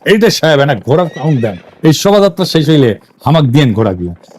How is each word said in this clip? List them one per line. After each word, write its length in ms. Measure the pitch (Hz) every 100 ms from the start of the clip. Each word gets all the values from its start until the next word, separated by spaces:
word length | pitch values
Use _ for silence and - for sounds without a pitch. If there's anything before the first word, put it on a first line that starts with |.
এই 140 | - 208
যে 120 | 214
সাহেব, 340 | - 160 143
না 100 | 139
ঘোড়ার 320 | 120 113 151 170
সাউন্ড 340 | 165 147 139
দেন। 160 | 113 90 - -
এই 100 | 160
শোভাযাত্রা 520 | 147 202 202 196 196
শেষ 240 | 180 - 147
হইলে 300 | 151 123 98 _ _
হামাক 180 | 135 160
দিয়েন 300 | 135 135 135
ঘোড়াগুলো, 420 | 104 110 92 87 85 -